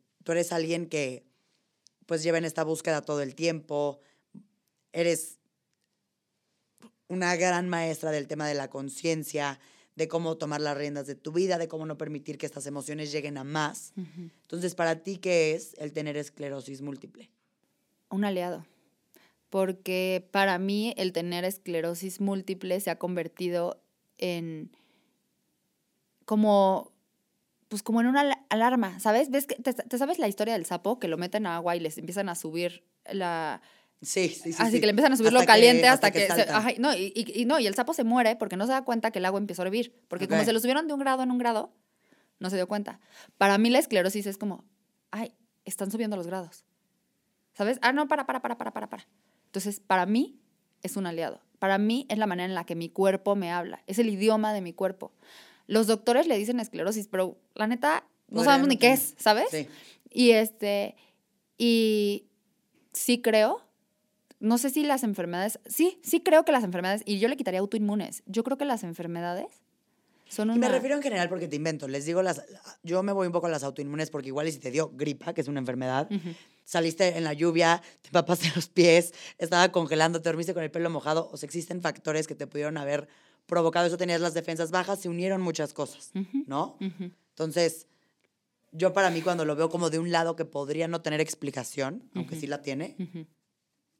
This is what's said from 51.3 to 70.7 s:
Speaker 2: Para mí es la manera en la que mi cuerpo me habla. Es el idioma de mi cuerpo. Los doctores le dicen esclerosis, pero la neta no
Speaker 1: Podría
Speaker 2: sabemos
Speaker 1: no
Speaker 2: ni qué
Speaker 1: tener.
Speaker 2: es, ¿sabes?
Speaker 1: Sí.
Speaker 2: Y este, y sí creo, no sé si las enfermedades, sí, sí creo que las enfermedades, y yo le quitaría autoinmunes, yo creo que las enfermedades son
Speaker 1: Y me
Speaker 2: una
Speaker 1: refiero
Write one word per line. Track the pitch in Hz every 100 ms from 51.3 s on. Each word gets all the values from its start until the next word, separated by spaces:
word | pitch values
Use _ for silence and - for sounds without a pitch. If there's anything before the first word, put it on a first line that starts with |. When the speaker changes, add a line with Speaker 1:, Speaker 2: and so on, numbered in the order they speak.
| - _ _
Speaker 2:
Para | 190 196
mí | 208 247 -
es | 214
la | 208
manera | 175 185
en |
la | 185 170
que |
mi | 170 165
cuerpo | - 190 190 202 202
me | 175
habla. | 175 170 - -
Es | 196
el | 226
idioma | 196 214 214 220
de | 208
mi | 180
cuerpo. | - 190 190 - - - - - _ -
Los | 214 214
doctores | 220 240 247 330
le | 214
dicen | 214 247
esclerosis, | 220 170 180 220 202
pero | 190 185 - _
la | - 214
neta | 240 294 320 - _ _
no | 214
Speaker 1:
Podría |
Speaker 2:
sabemos | 285 277 277
Speaker 1:
no |
Speaker 2:
ni | 254
qué | 240
Speaker 1:
tener. | 269
Speaker 2:
es, | - -
¿sabes? | 214 214 466
Speaker 1:
Sí. | 156 135 - - - _
Speaker 2:
Y | - 247
este, | 220 220 - 208 202 208 - _ _ _ _ _ -
y | 233 233 220 214 202 202 - _ _ _ _ _ _
sí | - - 240
creo, | 240 220 220 427 - _ _ _ _ _ _ _
no | 214 233
sé | 269
si | 285
las | 294 262
enfermedades, | 226 196 175 175 208 -
sí, | - - 349 -
sí | - 339
creo | 381 311
que | 330
las | 269
enfermedades, | 202 175 185 208 208
y | 196
yo | 226
le | 277
quitaría | 233 185
autoinmunes, | 196 226 208 208 - - -
yo | 202
creo | 233 269
que | 285
las | 226
enfermedades | 175 165 170 170 175 180 - - _ _ _ _ _ _ _
son | - 214
Speaker 1:
Y | 233
me |
Speaker 2:
una |
Speaker 1:
refiero | 247